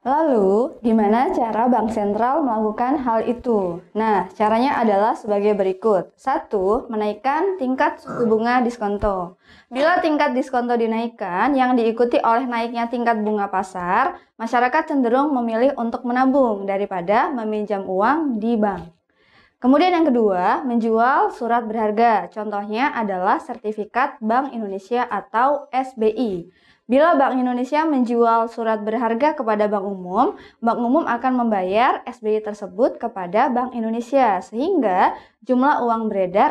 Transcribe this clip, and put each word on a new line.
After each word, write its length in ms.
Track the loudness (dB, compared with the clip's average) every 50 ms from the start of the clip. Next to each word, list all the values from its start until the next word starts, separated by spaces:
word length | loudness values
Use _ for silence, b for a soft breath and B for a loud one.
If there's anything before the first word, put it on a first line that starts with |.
Lalu, 800 | _ 0 0 2 2 2 2 2 2 2 2 2 0 0 -4 -4
gimana 480 | -2 0 2 2 4 4 2 2 2 0
cara 400 | 0 -2 -2 -2 0 0 2 2
bank 240 | 2 2 0 -2 -2
sentral 480 | -2 -2 -2 -2 0 0 0 0 0
melakukan 640 | 0 0 -2 0 -2 -2 -2 -2 -2 -2 -2 -2 -2
hal 160 | 0 -2 0 0 -2
itu? 560 | -4 -4 -2 -2 0 0 0 -2 -6 -8 -12 _ _
Nah, 400 | -2 0 0 0 0 -2 -4 -4
caranya 480 | -2 0 2 2 2 2 0 0 0
adalah 320 | 2 2 2 4 2 2 0
sebagai 400 | -2 -4 -2 -2 0 2 2 2
berikut. 640 | 2 0 -2 -2 -2 0 2 2 2 0 -2 _
Satu, 720 | _ -4 -2 -2 -2 -4 -4 -4 -2 0 2 0 0 -2 -4
menaikkan 720 | -6 -4 -2 -4 -4 -4 -4 -2 -2 0 0 -2 -2 -2
tingkat 400 | -2 -4 0 0 0 0 0 -4
suku 240 | -12 -12 -4 -2 2
bunga 400 | 2 2 2 2 2 2 2 2
diskonto. 720 | 0 -2 -4 -4 -4 -4 -2 -2 -2 -2 -2 -6 -8 -10 b b b b b b b
Bila 320 | -4 0 2 2 2 2
tingkat 320 | 2 0 2 2 0 0 0
diskonto 400 | -2 -2 -2 -2 -2 0 0 0
dinaikkan, 800 | 0 2 0 0 -2 -4 -6 -6 -8 -8 -6 -2 0 0 2 2
yang 240 | 2 2 2 2
diikuti 400 | 2 2 2 2 2 0 2 2
oleh 320 | 2 2 4 2 2 0 -2
naiknya 400 | -4 -4 -4 -4 -4 -4 -6 -4
tingkat 320 | -4 -2 0 0 0 0
bunga 320 | 0 -2 -2 -2 -2 -2 -2
pasar, 640 | -4 -4 -4 -8 -8 -4 -2 0 0 0 0 -2 B B B B _
masyarakat 480 | -8 -2 0 2 2 2 2 0 -2 0
cenderung 480 | 0 0 2 2 2 2 2 2 0
memilih 400 | -2 -2 -2 0 2 2 2 0
untuk 320 | 0 -4 -6 -6 -6 -6 -4
menabung 560 | 0 2 2 2 4 4 2 2 0 -2 -4
daripada 640 | -4 -2 -2 -2 -4 -4 -6 -2 2 2 2 2 0
meminjam 560 | -2 -4 -4 -4 -4 -4 -2 -4 -4 -4 -4
uang 560 | -4 -2 0 2 2 2 0 0 -2 -2 -2
di 160 | -2 0 0
bank. 320 | 2 0 0 -2 -4 -10 -16 _ _ _ b b b b b b b b b b b
Kemudian 320 | 2 4 4 6 4 4 4
yang 160 | 2 2 2
kedua, 560 | 2 2 2 2 2 2 2 0 0 0 -2
menjual 640 | -2 -2 0 0 2 2 2 2 4 4 2 2 0
surat 400 | -2 -4 -4 0 0 0 0 -2
berharga. 640 | -4 -2 -2 -2 2 2 2 4 4 2 0 -4 -10
Contohnya 560 | -10 -8 -6 -6 -6 -6 -4 -4 -2 -2 -2 -2
adalah 400 | -2 -4 -4 -2 -2 0 0 0
sertifikat 800 | 0 -2 -10 -14 -10 _ -8 -6 -6 -8 -6 _ -2 -2 -2 -4 -6 -4
Bank 320 | 0 0 0 0 -2 -6
Indonesia 480 | -8 -8 -6 -8 -8 -8 -4 -4 -4 -2
atau 640 | -2 -4 -8 -8 -4 -2 0 2 2 2 0 -4 -6
S 240 | -4 -4 -4 -4 -4
B 160 | 0 0 0
I. 400 | 0 0 -2 -4 -4 -6 -8 b b b b b b b b _
Bila 240 | 2 4 4 4 4
Bank 240 | 4 4 2 2 0
Indonesia 480 | -2 -2 -2 -2 -4 -2 0 0 0
menjual 640 | 2 2 0 0 0 2 2 4 4 4 2 0 -2
surat 320 | -4 -6 -2 -2 -2 -2 -2
berharga 560 | -4 -4 -2 -2 -2 -2 0 0 0 0 -2
kepada 320 | -2 -2 0 0 0 0
bank 160 | 0 -2 -4
umum, 480 | -4 -8 -8 -8 -4 0 2 2 2 0 B B B B B
bank 160 | -2 -2 0
umum 320 | 0 0 2 2 2 2
akan 320 | 0 -4 -2 -2 -2 0 0
membayar 640 | 0 0 0 0 0 0 0 2 2 2 0 -2 -4
S 160 | -12 -16 -8
B 160 | -4 -2 -2
I 80 | -2 -2
tersebut 560 | -6 -10 -10 -12 -14 -2 0 0 0 0 -2
kepada 480 | -8 -10 -8 -8 -10 -2 0 2 2
Bank 320 | 2 2 -2 -4 -4 -6 -6
Indonesia, 640 | -6 -4 -4 -6 -6 0 2 2 4 4 2 0 -2
sehingga 720 | -8 -6 -4 -2 0 0 2 2 2 2 4 2 2 0 B B B B B -4
jumlah 400 | 0 0 2 4 2 2 2 0
uang 240 | 0 -2 0 -2 -2
beredar 400 | -2 0 -2 0 2 2 2 2